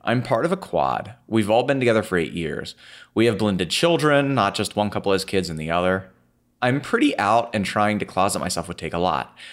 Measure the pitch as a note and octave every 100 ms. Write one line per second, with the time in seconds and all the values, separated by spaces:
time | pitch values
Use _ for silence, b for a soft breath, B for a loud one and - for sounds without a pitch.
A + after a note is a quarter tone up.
0 | - A#2+ A#2+ A#2 D#3 F#3 - E2+ C2+ A#1
1 | - - - A2+ G2+ A2 C3+ C#3 B2 A2
2 | - F2+ D#2 E2 D#2+ - - - B B
3 | B - A2+ G2+ G#2+ F#2 F2 - E3+ E3
4 | D3+ C#3+ C#3 C3+ G2+ F#2+ G#2 - G#2 G2
5 | G2 F#2+ - G2 E2+ D#2+ D#2 E2+ F2+ F#2+
6 | F#2 _ _ _ _ - B2 C3+ C#3 A#3
7 | D4 - G2+ A2+ A#2 A2 F#2+ - G#2 G#2
8 | F#2+ - G2 F#2+ D2+ F2 E2+ F2 E2 E2+
9 | F2+ D2+ A#1+ - B